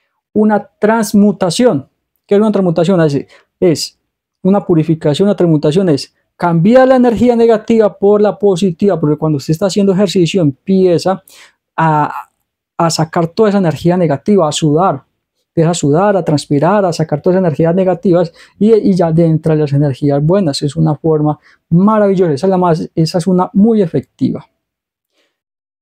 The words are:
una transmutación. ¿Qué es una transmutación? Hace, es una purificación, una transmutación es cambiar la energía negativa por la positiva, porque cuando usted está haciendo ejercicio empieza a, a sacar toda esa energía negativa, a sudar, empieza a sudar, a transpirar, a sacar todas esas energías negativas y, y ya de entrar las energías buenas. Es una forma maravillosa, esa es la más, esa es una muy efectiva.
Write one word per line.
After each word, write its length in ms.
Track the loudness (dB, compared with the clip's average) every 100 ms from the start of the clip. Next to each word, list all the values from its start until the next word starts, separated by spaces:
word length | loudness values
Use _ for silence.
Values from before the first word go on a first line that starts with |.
| _ _ _
una 340 | -2 0 -2 -6
transmutación. 1200 | _ -2 -2 0 2 2 0 -2 0 0 0 -6 _ _ _ -2
¿Qué 80 |
es 60 | 0
una 100 | 0
transmutación? 500 | 0 0 0 0 2
Hace, 280 | 0 -2 -8 -16 _ _
es 380 | -2 0 -6 _ _ _ _ _
una 220 | -2 0 0
purificación, 600 | 0 0 -2 -2 0 0
una 80 | 0
transmutación 520 | 0 0 0 0 0
es 240 | -2 -6 _ _ -6
cambiar 520 | -2 0 4 4 4
la 80 | 4
energía 400 | 2 2 0 2
negativa 600 | 2 2 0 0 0 0
por 240 | 0 2
la 180 | 0 0
positiva, 600 | -2 0 -2 0 -2 0
porque 180 | -2 -2
cuando 200 | -2 -4
usted 160 | -4
está 140 | -4 -2
haciendo 260 | 0 0
ejercicio 500 | 0 0 0 0 0
empieza 800 | -2 -2 -2 0 2 0 -2 -6 -10 -20 -20 _ _ -4
a, 520 | 0 0 -2 -6 -18 _ _ _ _ -6
a 140 | -4
sacar 380 | -2 -4 -4 -4
toda 220 | -2 0
esa 80 | 0
energía 380 | -2 -2 -2 0
negativa, 520 | -2 -2 0 0 0
a 40 |
sudar, 520 | -2 0 0 0 -4 -10 _ _ _ _
empieza 220 | -2 -2
a 40 |
sudar, 420 | 0 0 0 0 0
a 80 |
transpirar, 600 | -2 -4 -2 -2 0 0
a 80 | -2
sacar 300 | -4 -4 -4
todas 140 | 0 0
esas 100 | 0
energías 280 | 0 0 0
negativas 560 | -2 -2 0 0 -2 -8 -18 -2
y, 140 | 2
y 220 | 2 2
ya 180 | 0 0
de 120 | 2
entrar 320 | 2 0 0 -2
las 160 | 0
energías 480 | 0 -2 -2 -2 0
buenas. 400 | 0 0 -2 -4
Es 120 | -4
una 220 | -2 -2 -2
forma 420 | -2 0 -2 -4 _ _ -2
maravillosa, 640 | 2 2 2 0 0 0
esa 140 | -2 -2
es 40 |
la 80 | 0
más, 320 | 0 -2 -4
esa 260 | -4 -2 -2
es 80 | -2
una 220 | -2 0
muy 280 | 0 2 2
efectiva. 640 | 0 -4 -8 -6 -6 -6 -12 _ _ _ _ _ _ _ _ _ _ _ _ _